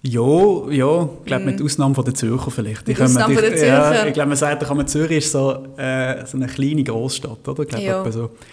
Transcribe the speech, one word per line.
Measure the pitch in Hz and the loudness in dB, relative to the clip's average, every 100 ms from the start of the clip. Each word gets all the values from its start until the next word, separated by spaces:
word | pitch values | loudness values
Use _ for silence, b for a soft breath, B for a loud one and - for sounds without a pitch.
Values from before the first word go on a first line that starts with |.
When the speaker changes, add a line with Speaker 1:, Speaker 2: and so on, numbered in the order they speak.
Speaker 1:
Ja, | 135 117 123 160 202 190 127 | -2 0 4 6 4 2 0
ja, | 143 131 170 165 - | 0 2 2 0 -6
ich | - | -4
glaub, | 127 | -2
mit | 139 127 | -2 -2
Speaker 2:
Mhm. | |
Speaker 1:
Ausnahme | 151 - 139 | -2 0 2
von | 131 | 2
der | 123 | -2
Zürcher | 135 113 127 - | -2 -2 -2 -4
vielleicht. | 127 104 107 - | -6 -6 -6 -4
Speaker 2:
Mit | |
Speaker 1:
Die | |
kommen, | - 254 254 | 2 2 4
Speaker 2:
Ausnahme | 220 - | 4 4
Speaker 1:
die, | |
Speaker 2:
von | 220 | 4
der | 170 143 | 4 4
Speaker 1:
ja, | 135 147 | 6 4
Speaker 2:
Zürcher. | 220 208 | 4 2
Speaker 1:
ich | |
glaub, | 147 139 | 0 0
man | 143 | 0
sagt, | 147 147 | 0 -2
da | 143 | -2
kann | 143 | -2
man, | 139 | -2
Zürich | 147 156 156 | -2 0 0
ist | 151 | 0
so, | 143 135 135 - - | 0 0 -2 -10 -8
äh, | 135 131 127 131 123 | -4 -2 -2 -4 -6
so | 131 | -6
eine | 131 | -4
kleine | - 135 151 | -2 0 0
Großstadt, | 131 113 131 - - 113 - | -2 -2 -4 -6 -8 -10 -10
oder? | 135 | -6
Ich | 143 | -6
glaub, | - | -4
Speaker 2:
Ja. | 196 190 | -2 -2
Speaker 1:
etwa | 190 | -4
so. | 110 117 B B | -6 -8 B B